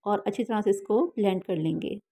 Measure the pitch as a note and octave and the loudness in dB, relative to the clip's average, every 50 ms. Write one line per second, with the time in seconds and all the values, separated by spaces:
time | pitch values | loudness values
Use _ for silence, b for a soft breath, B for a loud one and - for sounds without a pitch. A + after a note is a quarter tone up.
0 | _ G3+ G#3 G3+ - G#3+ G3+ - A3+ - A3 G#3+ G#3 - - G4 - - G#3 A#3 | _ 0 -2 0 0 -4 -2 -2 -2 0 0 0 2 2 2 2 0 0 2 2
1 | E4+ E4+ - - G3+ G3 F#3 F#3 - - F#3 D#3+ D#3 D#3+ D#3+ D#3+ - - - G#3 | 2 2 0 0 2 2 2 0 -2 -2 -2 -2 0 -2 -2 -2 -4 -6 -8 -10
2 | _ _ | _ _